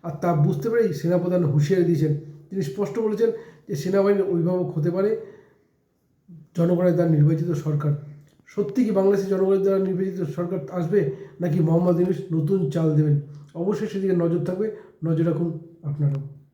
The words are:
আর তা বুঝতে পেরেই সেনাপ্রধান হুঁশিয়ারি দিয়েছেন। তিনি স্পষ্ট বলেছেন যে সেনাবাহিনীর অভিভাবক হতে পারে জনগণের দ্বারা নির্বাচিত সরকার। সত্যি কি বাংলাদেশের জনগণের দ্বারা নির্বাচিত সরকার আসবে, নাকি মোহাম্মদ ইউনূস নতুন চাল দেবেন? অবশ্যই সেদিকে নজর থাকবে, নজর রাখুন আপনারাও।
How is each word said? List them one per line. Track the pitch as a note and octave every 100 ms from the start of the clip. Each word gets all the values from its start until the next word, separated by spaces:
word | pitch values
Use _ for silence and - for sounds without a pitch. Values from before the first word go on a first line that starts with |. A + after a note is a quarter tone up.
আর | E3+ C#3+
তা | F3 D#3+
বুঝতে | D#3+ D3 A3+
পেরেই | A#3 G#3+
সেনাপ্রধান | D3+ E3+ F3+ F3+ F3+
হুঁশিয়ারি | D3+ D3 - F#3 E3+
দিয়েছেন। | D#3 D3+ C#3+ - - -
তিনি | F#3+
স্পষ্ট | F3 - G3+ A3+
বলেছেন | A3 G3+ A3+ A3 - - -
যে | D3
সেনাবাহিনীর | F3+ G3 G3 G3+
অভিভাবক | F3+ E3+ E3 F3+ F3+ E3+
হতে | D#3+
পারে | F3 G3+ A3 - - _ _ _ _ _ _ _ _ _ E3 - -
জনগণের | E3+ F3 F3+
দ্বারা | F3 E3
নির্বাচিত | D3+ D3+ D#3 F3
সরকার। | D#3 D#3 D3+ D3+ - - - - _ _
সত্যি | - G3+ - A3
কি |
বাংলাদেশের | F#3+ F#3+ G3 F#3+
জনগণের | F#3 F#3+ G3
দ্বারা | F#3+ F#3+
নির্বাচিত | F#3+ F3+ F#3+ F3+
সরকার | D#3 - F3 F3+ C#3
আসবে, | F3+ E3 G3+ C#3+ - - -
নাকি | F3 D#3
মোহাম্মদ | D#3 E3+ F3+ E3+
ইউনূস | F3+ F#3 -
নতুন | D#3+ D3 F#3+ D#3
চাল | E3+ D#3+ D3+
দেবেন? | D3+ C#3+ - - -
অবশ্যই | E3 F#3 G#3+ A3
সেদিকে | G3 F#3+ F3
নজর | E3+ E3+ F3+
থাকবে, | F#3 A3 - - _
নজর | D3+ E3 E3
রাখুন | D#3 E3+ - - -
আপনারাও। | D3 C#3+ C#3+ C3+ - - _